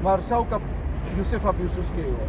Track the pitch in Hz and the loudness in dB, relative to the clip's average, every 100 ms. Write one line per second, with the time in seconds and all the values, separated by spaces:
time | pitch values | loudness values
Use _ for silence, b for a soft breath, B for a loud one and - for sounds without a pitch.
0 | 180 190 180 240 233 214 - - - - | 4 2 4 0 2 -2 -2 -4 -2 -2
1 | - 180 196 220 202 180 180 180 175 170 | -2 -2 0 2 2 2 0 -2 -2 -2
2 | 160 185 | -2 -2